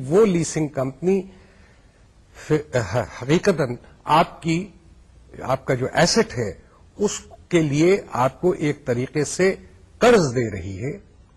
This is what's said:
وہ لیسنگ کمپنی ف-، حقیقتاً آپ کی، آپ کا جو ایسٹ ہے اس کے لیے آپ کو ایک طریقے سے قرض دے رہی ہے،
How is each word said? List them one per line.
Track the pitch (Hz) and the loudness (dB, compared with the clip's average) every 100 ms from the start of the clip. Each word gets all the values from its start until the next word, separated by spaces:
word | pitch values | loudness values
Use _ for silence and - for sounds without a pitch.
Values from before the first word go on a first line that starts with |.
| 131 | 0
وہ | 180 220 | 4 4
لیسنگ | 170 156 156 151 | 4 -2 -2 -4
کمپنی | - 131 - 175 196 190 - - _ - - _ _ _ _ _ - - | -4 -6 -2 0 0 -2 -16 -20 _ -20 -20 _ _ _ _ _ -18 -2
ف-، | 151 - 123 98 117 104 - | -2 0 -2 -2 -2 -4 -8
حقیقتاً | 127 175 208 160 127 120 - - | 0 0 2 0 -2 -4 -12 -16
آپ | - 151 175 - | 0 2 2 -2
کی، | 165 165 202 - - - - - - - | -4 -2 -4 -14 -20 -20 -20 -20 -20 -14
آپ | - 135 - | -4 -4 -2
کا | |
جو | 127 127 | -2 -2
ایسٹ | - 170 226 - 123 | 0 2 2 0 -2
ہے | 104 - - _ - - | -6 -8 -18 _ -20 -4
اس | 202 - - - - | -4 -4 -14 -20 -2
کے | 170 | 0
لیے | 156 143 170 196 - | 2 2 4 2 0
آپ | 120 131 - | -2 -2 0
کو | 180 | -2
ایک | - 147 - - | 0 -2 -4 -4
طریقے | 120 131 151 | -4 -2 -4
سے | 139 - 190 - - - - - | -4 0 0 0 -10 -20 -20 0
قرض | 226 233 147 120 | 4 6 4 0
دے | 117 | -4
رہی | 98 95 92 127 | -6 -10 -8 -10
ہے، | 202 - _ - | -10 -16 _ -20